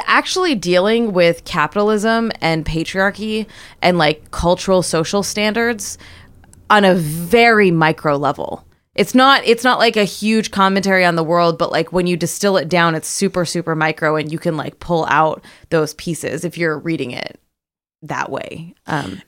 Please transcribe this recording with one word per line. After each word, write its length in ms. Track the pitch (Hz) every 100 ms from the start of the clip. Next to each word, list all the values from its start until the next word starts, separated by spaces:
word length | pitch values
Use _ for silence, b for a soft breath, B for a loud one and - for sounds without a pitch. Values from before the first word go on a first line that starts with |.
| -
actually 500 | 240 285 359 370 247
dealing 560 | 175 180 196 226 233
with 320 | 185 170 170
capitalism 880 | - 175 151 202 208 214 214 226 226 -
and 240 | 160 160 156
patriarchy 840 | 160 160 190 196 196 214 214 214 B B B
and, 160 | 175 180
like, 340 | 151 156 -
cultural 500 | - 170 180 - 185
social 420 | 170 170 156 202
standards 720 | 196 - 214 214 233 233 - - B B B - - - -
on 160 | 208 196
a 100 | 185
very 760 | 156 160 170 233 233 220 196
micro 460 | 165 156 156 160 143
level. 500 | 143 - 76 - - _ _ -
It's 180 | 202
not, 300 | 254 262 269 -
it's 180 | 254 254
not, 140 | 175
like, 180 | 233 214
a 80 | 196
huge 460 | - 208 220 214
commentary 520 | 202 190 196 190 190
on 120 | 180 170
the 60 |
world, 340 | 160 175 170 160
but, 120 | -
like, 200 | 147 165
when 160 | 175 180
you 80 | 175
distill 400 | 165 - 202 196
it 140 | 147
down, 260 | 175 170 156
it's 140 | -
super, 340 | - 196 185
super 320 | 170 175 165 160
micro, 400 | 156 156 156 151
and 160 | 151
you 80 | 160
can, 160 | 170 156
like, 240 | - -
pull 260 | - 175 160
out 340 | 143 156 - B B _
those 260 | 165 156 -
pieces 500 | - 156 - 143 175
if 120 | 165
you're 220 | 170 147
reading 320 | 165 160 123
it 260 | 123 - - _ _ _ _ _ _
that 280 | 151 139 -
way. 420 | 135 - - 165 - -
Um, 340 | 160 139 190